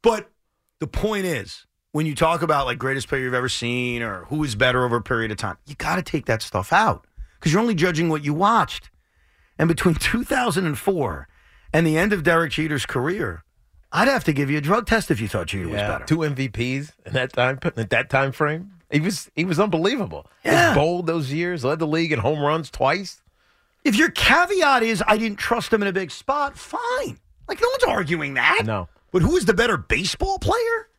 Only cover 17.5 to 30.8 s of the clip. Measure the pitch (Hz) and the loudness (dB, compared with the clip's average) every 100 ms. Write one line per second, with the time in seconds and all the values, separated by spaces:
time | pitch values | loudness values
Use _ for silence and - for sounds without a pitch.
17.5 | 135 175 - 110 120 117 135 139 131 151 | 0 -6 -4 0 0 2 0 0 0 -2
18.5 | 160 196 - _ 147 170 196 - - 180 | -2 -10 -20 _ 0 0 -4 -8 -4 -2
19.5 | 156 214 170 180 262 165 71 - _ - | 2 2 2 0 0 -4 -8 -16 _ 0
20.5 | 330 339 185 151 175 165 165 131 147 175 | 4 6 4 2 0 0 -2 -2 -2 -2
21.5 | 175 123 156 156 160 165 143 110 151 143 | -2 -2 0 0 0 0 0 0 0 0
22.5 | 160 147 - 135 175 190 - _ _ _ | 0 -2 0 0 0 -6 -16 _ _ _
23.5 | _ _ _ 294 208 320 - - 285 359 | _ _ _ 0 4 2 2 4 4 4
24.5 | 392 302 254 226 214 214 214 226 202 - | 4 4 4 2 0 2 2 0 -4 -2
25.5 | 233 - 220 202 190 180 - - 285 277 | -2 2 0 2 -2 -6 -8 -2 0 -2
26.5 | - - 311 466 508 523 - _ _ - | -6 -10 -6 -4 -4 -4 -10 _ _ -12
27.5 | 392 480 523 480 208 156 170 143 135 123 | -2 0 2 0 0 -2 -2 -2 0 2
28.5 | 427 113 107 90 _ _ 180 175 349 208 | 2 0 -4 -6 _ _ 2 4 4 2
29.5 | 190 233 170 - 123 190 - 381 392 - | 2 2 0 0 -2 -2 -4 -4 -2 0
30.5 | 453 466 453 | 0 0 -4